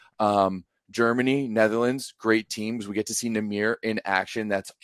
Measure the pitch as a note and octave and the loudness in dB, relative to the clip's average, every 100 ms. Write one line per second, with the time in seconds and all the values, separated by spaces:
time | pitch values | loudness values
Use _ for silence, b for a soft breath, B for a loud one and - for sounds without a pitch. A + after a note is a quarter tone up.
0 | B - G#2+ G2+ F#2+ F#2+ - _ _ G2+ | B -2 2 4 2 0 -10 _ _ 0
1 | A#2 A#2+ C3 C#3 C3 A2 A2 A2+ A#2+ C3 | 2 2 2 0 0 2 4 4 0 -2
2 | - - A2+ A2 G#2+ - G#2+ A#2+ G2+ G2+ | -6 -4 2 2 0 -6 -6 -6 -6 -4
3 | G#2 A2 A#2 A2 G#2+ G#2 A2 A#2 A2 G#2+ | -4 -4 -2 -2 -2 -2 -2 -2 -2 -4
4 | - F#2+ G2 A#2 G#2+ G2 - - | 0 0 0 -4 -2 -2 -4 -6